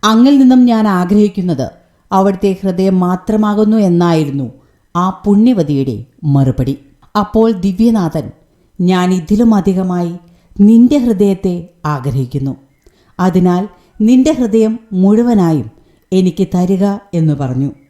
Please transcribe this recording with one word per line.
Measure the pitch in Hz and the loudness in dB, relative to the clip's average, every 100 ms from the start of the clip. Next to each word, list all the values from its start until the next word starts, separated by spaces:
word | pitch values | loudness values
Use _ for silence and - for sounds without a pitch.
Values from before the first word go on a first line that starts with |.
"അങ്ങിൽ | 208 220 254 285 | 2 4 4 4
നിന്നും | 262 254 247 | 4 4 4
ഞാൻ | 226 220 | 2 0
ആഗ്രഹിക്കുന്നത് | 185 180 208 208 202 180 147 123 - _ _ _ | 0 0 2 0 -2 -4 -4 -6 -10 _ _ _
അവിടുത്തെ | 190 190 190 202 | -2 0 0 -4
ഹൃദയം | 190 196 180 190 185 | -2 -4 -2 0 0
മാത്രമാകുന്നു" | 180 180 - 214 214 208 214 220 | -2 -4 -4 -2 0 0 0 2
എന്നായിരുന്നു | 202 175 175 165 147 139 123 - _ _ _ 175 | 2 2 2 0 -2 -4 -8 -12 _ _ _ -6
ആ | 185 | -4
പുണ്യവതിയുടെ | 190 202 202 226 233 151 143 131 107 117 _ | -4 0 2 2 2 -2 -2 -4 -6 -12 _
മറുപടി. | 151 139 135 123 127 143 _ _ _ 208 | -2 0 2 0 -4 -6 _ _ _ -6
അപ്പോൾ | 202 220 226 | -2 0 0
ദിവ്യനാഥൻ, | 208 185 180 226 226 170 160 107 - _ _ _ _ | 0 -4 0 0 0 -2 -4 -10 -14 _ _ _ _
"ഞാൻ | 180 185 180 | 0 0 0
ഇതിലും | 185 160 208 233 208 | -2 -2 0 2 2
അധികമായി | 190 185 190 180 170 170 _ _ _ - | 0 -2 -4 -4 -6 -8 _ _ _ 2
നിന്റെ | 202 226 240 294 | 4 6 4 2
ഹൃദയത്തെ | 240 202 202 190 196 175 165 _ 151 | 0 0 0 0 -4 -6 -10 _ -6
ആഗ്രഹിക്കുന്നു, | 147 127 135 127 143 135 - _ _ _ _ _ _ | -6 -4 -4 -4 -6 -6 -8 _ _ _ _ _ _
അതിനാൽ | 180 180 180 175 202 _ _ _ | 0 2 2 0 -4 _ _ _
നിന്റെ | 214 254 262 | 2 2 2
ഹൃദയം | 311 240 220 220 220 _ | 0 0 0 0 -2 _
മുഴുവനായും | 185 190 214 240 226 170 156 110 _ _ _ _ | 0 2 2 2 0 0 -2 -4 _ _ _ _
എനിക്ക് | 185 185 175 190 | -2 -2 -2 -4
തരിക" | 185 180 190 202 202 - | -2 -2 0 -2 -4 -8
എന്ന് | 175 160 | -2 -2
പറഞ്ഞു. | 147 135 127 139 - _ | -2 -4 -4 -6 -8 _